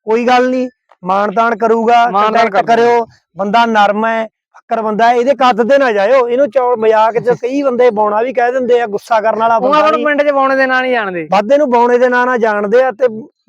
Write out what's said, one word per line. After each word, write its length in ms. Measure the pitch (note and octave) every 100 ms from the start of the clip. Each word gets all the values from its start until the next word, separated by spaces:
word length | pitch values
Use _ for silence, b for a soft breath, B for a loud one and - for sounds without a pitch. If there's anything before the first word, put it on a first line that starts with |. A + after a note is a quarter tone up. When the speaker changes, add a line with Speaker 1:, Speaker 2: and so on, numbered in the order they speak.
| G#3+
Speaker 1:
ਕੋਈ 200 | A3+ A#3+
ਗੱਲ 220 | B3 B3+
ਨੀ, 180 | B3+ B3+ - _ _
ਮਾਣ 300 | F3+ G3 G#3
ਤਾਣ 220 | G3 A#3 G#3
ਕਰੂਗਾ, 480 | A3+ A3+ A3+ A#3+
Speaker 2:
ਮਾਣ 180 | A#3+ G3
ਤਾਣ 100 | G#3+
Speaker 1:
ਕੰਟੈਕਟ 200 | A3+ A3+
Speaker 2:
ਕਰ 80 | F#3+
ਦੂੰਗਾ। 140 | E3 A#3
Speaker 1:
ਕਰਿਓ, 300 | A#3+ A#3+ A3+ b _ E3
ਬੰਦਾ 280 | G3+ A#3 A#3
ਨਰਮ 400 | G#3+ G3+ G#3 A3+
ਹੈ, 180 | A3+
ਫੱਕਰ 580 | A3 _ _ _ - A3+
ਬੰਦਾ 260 | G#3+ G#3 A#3
ਹੈ, 60 |
ਇਹਦੇ 200 | B3 A#3+
ਕੱਦ 340 | B3+ B3 A#3+ A3
ਤੇ 100 | C#4
ਨਾ 120 | C4
ਜਾਇਓ, 340 | G#3 G3+ C4+ A#3+
ਇਹਨੂੰ 200 | B3 C#4+
ਚੌੜ 280 | C4 B3 A#3
ਮਜ਼ਾਕ 400 | A3 A3 A3 A3+
ਚ 160 | A3
Speaker 2:
<laughs> 80 | -
Speaker 1:
ਕਈ 200 | B3 C#4
ਬੰਦੇ 280 | C#4 B3 B3
ਬੌਣਾ 320 | G#3 G#3 G#3
ਵੀ 100 | B3+
ਕਹਿ 200 | A#3+ A#3+
ਦਿੰਦੇ 280 | C4 A#3+ A#3+
ਆ, 60 | A3+
ਗੁੱਸਾ 340 | G3 - A3
ਕਰਨ 180 | A3 A3
ਵਾਲਾ 180 | A3+ A3+
Speaker 2:
ਉਹ 60 |
Speaker 1:
ਬੰਦਾ 160 | B3+ D4+
Speaker 2:
ਆਪਾਂ 120 | D4+
ਨੂੰ 80 | D4+
Speaker 1:
ਨਹੀਂ। 80 | D4
Speaker 2:
ਪਿੰਡ 160 | D4
ਚ 100 | D4
ਬੌਣੇ 220 | C#4 C4+ C4+
ਦੇ 100 | C4
ਨਾਂ 140 | B3+
ਨਹੀਂ 100 | B3+
ਜਾਣਦੇ। 340 | B3 G3 F3 D#3
Speaker 1:
ਵੱਧ 200 | F#3+ G#3
ਇਹਨੂੰ 180 | C#4+ D4
ਬੌਣੇ 280 | A#3+ A#3+ A#3+
ਦੇ 100 | B3+
ਨਾਂ 160 | B3 B3
ਨਾਲ 120 | B3
ਜਾਣਦੇ 440 | A3 G#3 G3+ A#3+
ਆ, 80 | C4
ਤੇ 180 | - B3+ A3 C#4+ _